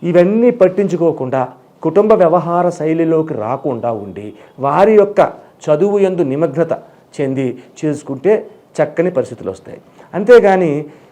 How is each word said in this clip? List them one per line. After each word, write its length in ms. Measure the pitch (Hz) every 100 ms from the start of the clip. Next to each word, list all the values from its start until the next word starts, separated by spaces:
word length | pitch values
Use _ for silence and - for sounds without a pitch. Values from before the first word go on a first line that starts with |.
| 170
ఇవన్నీ 400 | 175 175 220 240 240
పట్టించుకోకుండా 800 | 185 185 196 165 165 - 127 131 123 - _ _ 165
కుటుంబ 260 | 170 214 208
వ్యవహార 440 | 170 170 160 175 175 170
శైలిలోకి 560 | 156 160 165 160 160 123 107
రాకుండా 440 | 131 147 117 117 113
ఉండి 220 | 101 92 104 - - - 139
వారి 280 | 156 202 214
యొక్క 180 | 202 202 156 - - _
చదువు 340 | - 151 202 202
యందు 180 | 190 180 147
నిమగ్నత 420 | 139 165 123 160 - - _ _ -
చెంది 280 | 139 135 131 - - -
చేసుకుంటే 540 | 156 147 - 131 170 220 - - _ -
చక్కని 340 | 151 - 180 131
పరిస్థితులు 340 | 113 117 92
వస్తాయి. 280 | 95 - - _ _ - 180
అంతేగాని 540 | 208 240 190 190 170 147 151 - _